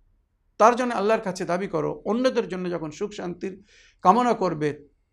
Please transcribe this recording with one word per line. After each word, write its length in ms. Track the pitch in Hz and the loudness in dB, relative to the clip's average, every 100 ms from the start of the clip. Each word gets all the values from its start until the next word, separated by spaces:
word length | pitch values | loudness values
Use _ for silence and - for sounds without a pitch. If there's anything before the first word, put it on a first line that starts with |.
| _ _ _ _ _ - | _ _ _ _ _ 6
তার 180 | 214 240 | 6 6
জন্য 180 | 247 | 2
আল্লাহর 260 | 233 202 220 | 0 2 2
কাছে 240 | 214 180 | 0 -4
দাবি 240 | 160 180 196 | -2 -2 -2
করো। 340 | 160 147 - | -2 -2 -4
অন্যদের 440 | - 226 254 220 190 | -2 2 2 2 -2
জন্য 220 | 185 180 | -4 -4
যখন 200 | 175 156 | -4 -6
সুখ 200 | - 208 | -6 -8
শান্তির 540 | 208 180 170 190 190 - - - _ | -6 -8 -8 -10 -10 -18 -20 -20 _
কামনা 300 | 180 220 247 | -4 -2 0
করবে, 560 | - 185 156 147 143 - _ _ | -2 -4 -4 -6 -6 -14 _ _